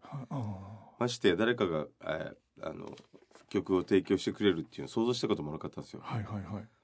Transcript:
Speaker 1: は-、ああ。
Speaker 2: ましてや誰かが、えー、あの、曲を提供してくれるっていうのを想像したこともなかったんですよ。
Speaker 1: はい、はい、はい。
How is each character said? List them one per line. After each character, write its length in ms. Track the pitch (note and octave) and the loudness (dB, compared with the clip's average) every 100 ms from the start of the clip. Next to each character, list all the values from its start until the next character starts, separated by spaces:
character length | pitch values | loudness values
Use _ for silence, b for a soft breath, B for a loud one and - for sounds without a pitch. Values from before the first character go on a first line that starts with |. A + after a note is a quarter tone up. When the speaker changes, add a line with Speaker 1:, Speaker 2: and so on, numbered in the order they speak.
Speaker 1:
は-、 240 | - C#3+ B2 | -12 -12 -8
あ 600 | C#3 G#2 F#2+ G2 G#2+ - | -6 -6 -8 -12 -16 -14
あ。 40 | - | -2
Speaker 2:
ま 100 | A#2+ | -2
し 100 | - | 2
て 100 | G#2 | 4
や 80 | F2 | 4
誰 180 | A2+ | 4
か 120 | B2 F#2 | 2 2
が、 200 | D#2 D2 - | 0 -4 -8
え 300 | - D#2 D#2 - _ - | -6 -4 -6 -12 _ -10
ー、 80 | D#2 | -10
あ 40 | |
の、 140 | - - - - - _ - - | -8 -12 -14 -18 -20 _ -20 -4
曲 280 | G2+ F2+ F#2 | -2 2 2
を 60 | |
提 200 | - G2 | 6 4
供 160 | - F#2+ | 6 2
し 60 | |
て 80 | - | 2
く 100 | F#2 | 4
れ 80 | G#2 | 4
る 80 | E2 | 4
っ 40 | |
て 120 | - - | -2 -8
い 20 | |
う 40 | |
の 20 | C2+ | -4
を 20 | |
想 180 | A2+ A#2 | 0 0
像 80 | |
し 60 | A#2+ | 0
た 80 | A2 | 0
こ 80 | G#2+ | 0
と 60 | |
も 100 | D2+ | -2
な 60 | D2+ | -6
か 100 | D#2 | -8
っ 20 | |
た 100 | - | -10
ん 40 | |
で 60 | - | -12
す 40 | |
よ。 60 | - | -12
Speaker 1:
は 160 | - A#2+ | -8 -6
い、 40 | |
は 160 | F#2+ G#2 | -6 -8
い、 20 | |
は 180 | F2 G#2 | -8 -10
い。 80 | A2 _ | -12 _